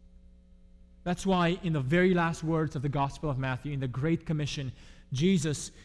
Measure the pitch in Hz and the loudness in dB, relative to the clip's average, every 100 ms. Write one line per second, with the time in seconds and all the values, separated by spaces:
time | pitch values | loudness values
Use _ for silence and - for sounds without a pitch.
0 | - - - - - - - - - - | -20 -20 -20 -20 -20 -20 -20 -20 -20 -10
1 | 170 175 196 185 170 185 180 156 127 170 | -6 -2 2 2 2 0 0 -2 2 4
2 | 185 175 170 165 160 160 156 147 143 139 | 6 4 2 -2 -2 0 0 -2 -4 -2
3 | 139 - 151 127 135 127 147 143 131 123 | -2 -2 -4 -2 -2 -4 -6 -6 -4 -2
4 | 156 165 165 156 147 - 131 - - - | 0 0 -2 -4 -4 -6 -8 -10 -16 -20
5 | - 127 175 190 156 143 - - | -8 0 4 4 2 -2 -8 -16